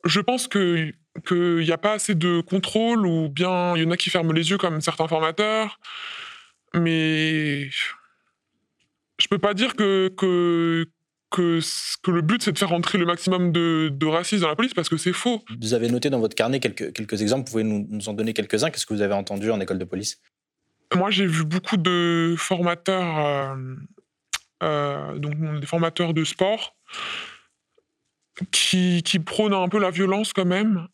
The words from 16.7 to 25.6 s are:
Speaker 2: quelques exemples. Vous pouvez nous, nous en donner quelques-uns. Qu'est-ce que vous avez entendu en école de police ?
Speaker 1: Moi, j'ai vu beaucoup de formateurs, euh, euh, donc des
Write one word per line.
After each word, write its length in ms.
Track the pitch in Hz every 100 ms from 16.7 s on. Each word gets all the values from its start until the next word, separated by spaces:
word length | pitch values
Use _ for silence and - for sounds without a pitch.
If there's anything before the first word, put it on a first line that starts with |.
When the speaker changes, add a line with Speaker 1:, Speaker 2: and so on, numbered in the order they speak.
| 98 -
Speaker 2:
quelques 300 | - 107 104
exemples. 240 | 107 131 127
Vous 60 |
pouvez 120 | 110
nous, 240 | 110 107 101
nous 200 | 107 104
en 40 |
donner 200 | 104 110
quelques-uns. 360 | 110 104 107 107
Qu'est-ce 160 | - -
que 80 |
vous 80 | 104
avez 120 | 101
entendu 360 | 101 98 101 107
en 120 | 110
école 180 | 95 95
de 60 | 92
police ? 340 | 95 104 - _ _ _ _ _ _ _ 175
Speaker 1:
Moi, 160 | 190
j'ai 140 | 196 196
vu 180 | 160
beaucoup 320 | 156 175 - 208
de 580 | 170 180 170 170 165 165
formateurs, 840 | - 185 175 170 175 190 175 156
euh, 560 | 147 143 139 135 127 131 143 - _ _ _ - _ _
euh, 540 | 165 147 143 139 143 -
donc 420 | 147 151 156
des 80 | 151